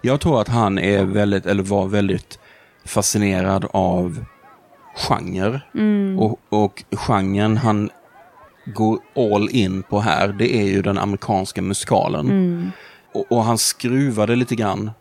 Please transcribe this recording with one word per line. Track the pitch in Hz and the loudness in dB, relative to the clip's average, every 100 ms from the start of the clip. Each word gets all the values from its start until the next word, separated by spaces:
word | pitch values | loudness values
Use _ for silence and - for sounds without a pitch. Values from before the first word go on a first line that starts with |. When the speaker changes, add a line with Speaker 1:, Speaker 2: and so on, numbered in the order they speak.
Speaker 1:
Jag | 120 143 | 2 2
tror | 180 131 | 2 2
att | 104 | 2
han | 117 104 98 | 2 2 2
är | 90 101 | 2 2
väldigt, | 95 101 101 98 | 2 2 2 0
eller | 92 101 | 0 -2
var | 95 101 95 | 0 0 0
väldigt | 104 98 90 - - - - _ _ | 0 0 -2 -6 -20 -20 -20 _ _
fascinerad | - - 104 110 101 92 92 95 - | -4 -2 0 0 2 2 0 0 0
av | 98 92 90 90 85 117 - - - _ - - | 0 0 0 -2 -6 -12 -18 -20 -20 _ -20 -20
genre. | - - 123 90 92 98 135 - | -10 -4 -2 -2 -2 -2 -4 -8
Speaker 2:
Mm. | - 214 208 196 190 | -2 0 2 0 0
Speaker 1:
Och, | 107 - _ | 0 -2 _
och | 107 104 - - | 0 0 -4 -10
genren | 101 - 107 95 98 107 107 | -6 0 0 2 0 2 2
han | 113 104 104 - - - - - - _ | 2 0 -2 -8 -20 -20 -20 -20 -20 _
går | - 110 110 110 - | -12 -2 0 0 -4
all | 139 113 104 107 | -2 0 2 2
in | 127 92 95 | 0 0 -2
på | - 104 | -2 -2
här, | 107 76 98 | 0 0 0
det | 101 113 | 0 0
är | 120 | 2
ju | 101 98 | 2 0
den | 98 98 | 0 -2
amerikanska | 101 98 - 98 95 - | -2 -4 -2 -2 -2 -6
musikalen. | 95 98 - - - 156 | -4 -4 0 0 2 -2
Speaker 2:
Mm. | - 196 180 170 180 185 - - _ | 0 2 0 -2 -6 -10 -20 -20 _
Speaker 1:
Och, | 113 - | -8 -2
och | 117 | 0
han | 113 113 | 2 0
skruvade | - - 120 127 139 107 107 | -2 -4 -2 0 0 0 0
lite | 120 123 | 2 0
grann. | 117 107 95 107 110 | 0 -2 -2 -6 -10